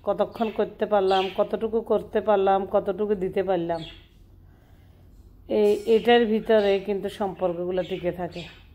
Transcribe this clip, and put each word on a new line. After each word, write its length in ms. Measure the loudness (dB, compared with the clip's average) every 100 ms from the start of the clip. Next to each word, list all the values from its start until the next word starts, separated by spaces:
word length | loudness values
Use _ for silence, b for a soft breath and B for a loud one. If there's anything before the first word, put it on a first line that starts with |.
কতক্ষণ 460 | -4 -2 -2 -2 -6
করতে 360 | -2 -4 -4 0
পারলাম, 440 | 2 4 2 0 -2
কতটুকু 440 | -2 -2 -2 -4
করতে 400 | 0 -2 0 -2
পারলাম, 440 | 2 2 4 0 2
কতটুকু 500 | -2 0 -4 -2 -2
দিতে 280 | -2 -2
পারলাম, 400 | 0 -2 -2 -6 -8 -18 -20 -20 -20 -20 b b b b b b b -20 -20 -20 -2
এই, 480 | 2 4 2 2 2
এটার 300 | 6 4 4
ভিতরে 540 | 0 4 4 4 0
কিন্তু 300 | 0 -4 -6
সম্পর্কগুলো 760 | -6 -6 -2 -4 -2 -4 -4
টিকে 280 | -4 -4 -4
থাকে। 320 | -4 -8 -10 -14 -20 -20